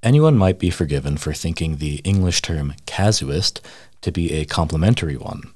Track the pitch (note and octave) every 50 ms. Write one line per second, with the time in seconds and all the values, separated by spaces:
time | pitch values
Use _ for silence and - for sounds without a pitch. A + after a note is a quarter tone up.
0 | - A#2 B2+ D3 D#3 D#3 D3 A2 F#2+ F#2 F#2 - - F2+ E2+ - F2 C#2+ C#2+ C#2
1 | C#2 C#2+ D2 C#2+ - D#2 D2 - - E2+ D#2+ - E2 D#2+ D#2 C#2+ D2+ D2+ D2 C#2+
2 | - F#2+ G2+ G2 F#2 F2+ E2+ - - - E2+ D2+ D2 C#2+ C#2+ - - - - -
3 | F#2+ G#2+ G#2+ - - C2+ C#2+ E2+ G#2+ - - - - - - - - - _ -
4 | - - E2 F2 E2+ D#2+ D2+ D#2 D2+ - - - E2 D2+ - D#2 E2 G#2 B2 -
5 | - D#2 C#2 B1+ - - G2+ - - - -